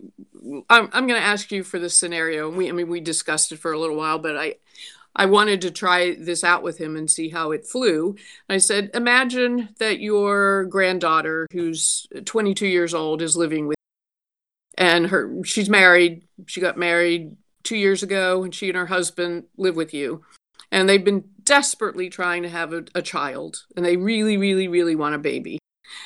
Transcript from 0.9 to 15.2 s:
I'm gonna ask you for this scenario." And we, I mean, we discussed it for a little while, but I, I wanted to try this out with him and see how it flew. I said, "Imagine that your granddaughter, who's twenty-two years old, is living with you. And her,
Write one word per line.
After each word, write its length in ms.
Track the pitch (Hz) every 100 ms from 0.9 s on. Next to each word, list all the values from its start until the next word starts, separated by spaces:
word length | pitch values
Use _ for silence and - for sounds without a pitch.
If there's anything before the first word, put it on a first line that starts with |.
I'm 140 | 240 254
gonna 120 | 233
ask 320 | 202 202 -
you 120 | 196
for 140 | 185 180
this 220 | 170 -
scenario." 480 | 175 170 160 156 156
And 100 | 180
we, 120 | 180
I 20 |
mean, 160 | 175 170
we 140 | 175
discussed 500 | 160 160 - 156 -
it 80 | 156
for 140 | 170
a 60 | 156
little 180 | 160 151
while, 200 | 156 160
but 200 | 160 147
I, 180 | 156 - _ - - - _
I 120 | - 196
wanted 340 | 208 208 196
to 100 | 180
try 440 | 160 185 180 180 -
this 280 | 160 170 175
out 180 | 175
with 140 | 175 160
him 180 | 156 156
and 160 | 156
see 160 | - 160
how 240 | 165 156
it 160 | 156 -
flew. 480 | 254 240 156 180 202 - - -
I 120 | 190
said, 320 | 190 202 202
"Imagine 840 | 240 240 247 262 254 247 247 214 -
that 200 | 220 190
your 680 | 208 208 202 202 196 196 185
granddaughter, 800 | 190 185 185 170 160 160 160 160
who's 560 | 180 165 160 - - - -
twenty-two 440 | 196 220 208 196 202
years 260 | 175 170
old, 280 | 165 156 156
is 140 | 165 165
living 320 | 160 156 147
with 80 | 151
you. 1080 | _ _ _ _ _ _ _ _ _ - 180
And 220 | 170 170
her, 360 | 190